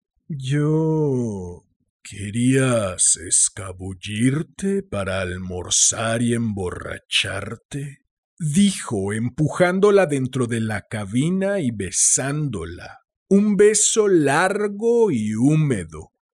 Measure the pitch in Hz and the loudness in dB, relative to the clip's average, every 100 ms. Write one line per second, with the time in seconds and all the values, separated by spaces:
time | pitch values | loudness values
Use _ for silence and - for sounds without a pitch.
0 | _ _ - 143 131 147 147 156 160 156 | _ _ -12 -8 -2 0 2 2 2 2
1 | 147 127 120 98 90 87 _ _ _ _ | 0 0 -2 -4 -10 -14 _ _ _ _
2 | - 98 101 110 123 135 131 117 98 90 | -18 -10 -6 0 2 4 4 2 0 0
3 | - - 90 - - - 95 90 95 92 | 0 0 0 0 0 -2 -12 -10 -12 -10
4 | 101 104 127 143 165 - 196 196 190 101 | -8 0 2 0 -4 -6 -4 -4 -4 -6
5 | 95 95 90 92 92 90 87 - - - | -4 -4 -4 -6 -8 -8 -2 2 2 0
6 | 113 117 120 117 117 98 90 - - - | -2 0 0 0 -2 -4 -6 -8 -10 -12
7 | - - 98 95 98 113 _ 143 143 139 | -4 -4 -2 -6 -8 -12 _ -12 -10 -14
8 | _ _ _ - 156 151 202 - - 107 | _ _ _ -8 0 2 2 0 -6 -4
9 | 98 110 120 - 151 - 180 190 202 196 | -4 -4 -4 -2 -2 2 2 4 4 4
10 | 180 143 131 131 113 117 110 104 - 110 | 4 0 -2 -2 -2 -2 -4 -6 -6 -10
11 | 98 117 156 190 190 202 131 107 90 - | -4 -2 0 0 -2 -2 -2 -4 -4 0
12 | - - 135 147 147 98 82 87 - - | 0 0 -2 -4 -4 -6 -10 -12 -16 -20
13 | _ _ _ 196 214 196 208 214 - 226 | _ _ _ 4 4 6 6 6 2 2
14 | 208 175 139 143 208 202 208 202 233 233 | 4 4 4 4 2 0 -4 -2 2 4
15 | 220 123 107 107 131 156 151 107 82 76 | 4 2 -2 2 4 4 2 0 -4 -12
16 | - _ _ | -18 _ _